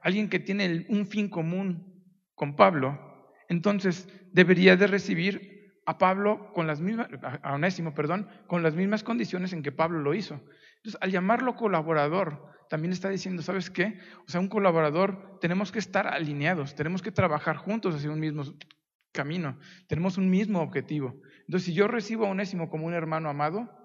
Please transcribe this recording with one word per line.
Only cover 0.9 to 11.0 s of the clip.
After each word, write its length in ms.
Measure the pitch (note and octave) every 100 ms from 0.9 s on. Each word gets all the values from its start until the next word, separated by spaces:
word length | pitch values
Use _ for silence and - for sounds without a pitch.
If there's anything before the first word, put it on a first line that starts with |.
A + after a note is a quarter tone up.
| G#3 G3+
fin 220 | G#3 G3+
común 720 | F3 E3 F3+ G3 E3+ - - _ _ _ _
con 220 | D3 C#3+
Pablo, 420 | G3 D#3+ C3 C#3+ - - - _ _
entonces 640 | E3+ G#3 G3+ F#3+ E3+ - - -
debería 420 | E3 F#3 F3+ F#3 F#3
de 120 | G3
recibir 960 | G3 F#3 E3 F#3+ C#4 - - - _ -
a 120 | D#3+
Pablo 540 | F#3 F#3+ G3+ G#3+ G#3
con 140 | - D#3+
las 140 | D3
mismas, 260 | F3 A3+ A3+ C3+
a, 160 | D3 C#3
a 120 | - C#3
Onésimo, 400 | E3+ F#3+ E3 D3
perdón, 320 | D3 F3+ G#3+ - -
con 140 | F3
las 140 | D#3+ D#3
mismas 280 | F#3+ G#3+
condiciones 500 | A3+ A#3 G#3+ F3+ F#3
en 100 | F3
que 80 | C#3+
Pablo 280 | C3+ D#3+ E3+
lo 140 | C#3+
hizo. 300 | F3+ - D3 - - - _
Entonces, 240 | A3+ F#3+